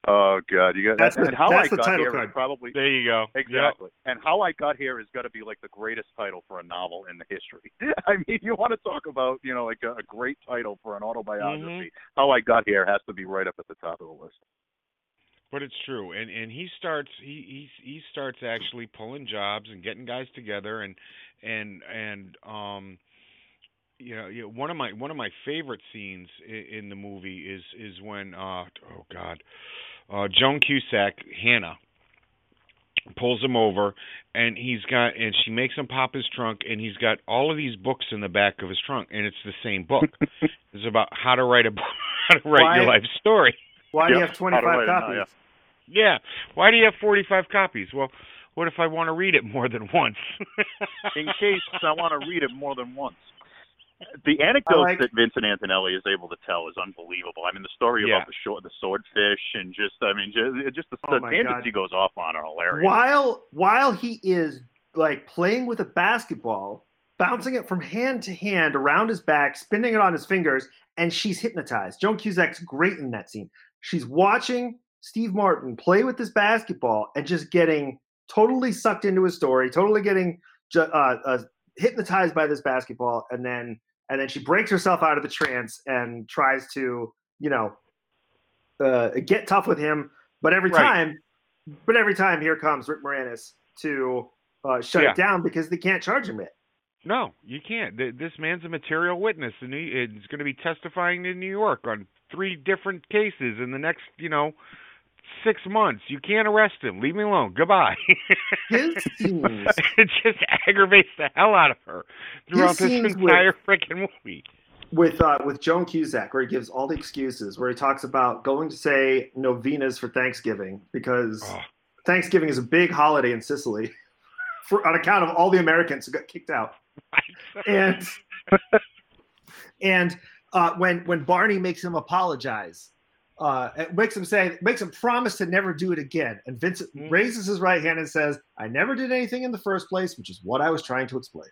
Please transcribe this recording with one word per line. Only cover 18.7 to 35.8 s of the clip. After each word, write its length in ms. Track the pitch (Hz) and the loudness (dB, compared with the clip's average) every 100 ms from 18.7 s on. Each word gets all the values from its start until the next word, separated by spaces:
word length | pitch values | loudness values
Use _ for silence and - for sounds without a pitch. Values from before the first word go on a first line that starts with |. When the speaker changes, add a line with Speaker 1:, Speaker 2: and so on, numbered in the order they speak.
| 120 113 | -12 -16
Speaker 3:
pulling 400 | - 110 143 123 | -16 -16 -14 -10
jobs 400 | 107 101 107 107 | -6 -4 -6 -10
and 140 | 98 | -14
getting 220 | 92 104 123 | -12 -12 -10
guys 200 | 123 131 | -10 -10
together, 460 | - 110 101 101 110 | -16 -10 -10 -8 -10
and, 140 | 98 92 - - - _ | -12 -16 -20 -20 -20 _
and, 400 | 110 110 107 95 - | -10 -8 -10 -16 -16
and, 420 | 110 107 101 95 - - | -12 -12 -12 -18 -20 -16
um, 520 | 107 101 101 98 92 _ _ _ _ _ _ _ _ _ _ | -14 -12 -14 -16 -20 _ _ _ _ _ _ _ _ _ _
you 180 | 120 110 | -16 -14
know, 120 | 95 | -14
you 140 | 113 | -16
know, 60 | 107 | -16
one 220 | 117 147 | -10 -10
of 80 | 165 | -6
my, 160 | 120 | -8
one 160 | 107 139 | -8 -12
of 60 | 156 | -10
my 100 | 104 - | -12 -10
favorite 380 | - 151 143 117 _ | -10 -10 -10 -14 _
scenes 340 | 113 98 92 87 _ 82 | -18 -16 -16 -20 _ -16
in, 300 | 110 67 110 | -16 -14 -16
in 100 | 101 | -14
the 60 | 98 | -16
movie 440 | 101 98 95 92 | -16 -14 -14 -14
is, 220 | 82 95 - - | -14 -16 -16 -20
is 220 | 107 92 | -20 -18
when, 320 | 104 101 98 | -14 -14 -14
uh, 320 | 87 95 92 87 - - | -12 -10 -10 -12 -20 -20
oh 100 | 87 - | -20 -20
God, 300 | 87 87 85 _ - - - - - _ | -14 -14 -14 _ -20 -20 -20 -20 -20 _
uh, 160 | 101 101 | -6 0
Joan 300 | 98 135 143 | 2 2 2
Cusack, 580 | 135 139 - 110 101 - - - | 0 -2 0 0 0 -2 -20 -4
Hannah, 340 | 110 120 85 - _ _ _ _ _ _ _ _ _ _ _ - - - | 0 2 0 -14 _ _ _ _ _ _ _ _ _ _ _ -8 -8 -4
pulls 240 | 123 117 | -2 -2
him 140 | 131 120 | 0 2
over, 380 | 110 95 101 - - - _ | 2 2 -2 -2 -20 -20 _
and 220 | 107 117 110 | -2 -2 -2
he's 240 | 127 117 - | -8 -8 0
got, 260 | 127 120 - | 2 2 0
and 180 | 113 107 | -2 -2
she 60 | 104 | -2
makes 240 | 113 127 | -2 -4
him 120 | - | -4